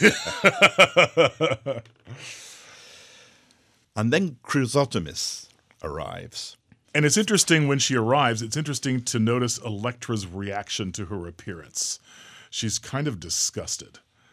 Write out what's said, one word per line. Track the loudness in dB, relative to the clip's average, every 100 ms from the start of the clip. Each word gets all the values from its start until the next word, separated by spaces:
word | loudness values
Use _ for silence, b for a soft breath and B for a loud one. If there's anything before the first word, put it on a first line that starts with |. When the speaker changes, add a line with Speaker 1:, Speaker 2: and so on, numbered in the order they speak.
Speaker 1:
<laughs> | 4 4 -2 0 2 6 6 8 6 6 4 6 4 4 -2 -2 -6 -8 -10 _ -20 -18 B B B B B B B B B B B B B B B B _ -2
Speaker 2:
And | 2
then | 2 0 -6
Chrysothemis | -4 -2 2 2 0 -2 -4 -6 -8 -10 -16 _ _ _
arrives. | -10 -8 -8 -10 -12 -14 -14 -16 _ _ _ 2
Speaker 1:
And | 2
it's | 2
interesting | 2 2 4 4 4
when | 2
she | 0 0
arrives, | 2 2 2 0
it's | -4 -6
interesting | -6 -4 -2 -2
to | -2 2
notice | 2 2 0 -2
Elektra's | -6 -6 -6 -6 -6 -6 -6
reaction | -8 -8 -8 -6 -6 -6
to | -6 -8
her | -8 -10
appearance. | -12 -14 -14 -12 -8 -8 -8 B B B B B
She's | -6 -4 -4
kind | -6 -6 -4
of | -6
disgusted. | -6 -4 -4 -4 -8 -10 -12 -20 _ B B